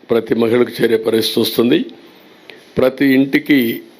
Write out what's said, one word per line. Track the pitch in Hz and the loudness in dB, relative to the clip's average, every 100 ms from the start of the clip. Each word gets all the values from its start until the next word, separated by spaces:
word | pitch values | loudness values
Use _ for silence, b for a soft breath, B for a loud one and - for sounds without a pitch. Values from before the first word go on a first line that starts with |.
| - | -4
ప్రతి | 117 113 | -2 -2
మహిళకు | 117 113 123 120 - | -2 0 0 0 0
చేరే | 117 110 | 0 0
పరిస్థితి | 117 113 110 - | 0 -2 0 -2
వస్తుంది. | 110 - 120 160 - - B B B B B B B - | -2 0 0 0 -2 -12 B B B B B B B -2
ప్రతి | 127 127 139 | 0 2 2
ఇంటికి | 131 135 151 147 143 117 117 - - | 2 2 -2 2 2 0 -4 -10 -2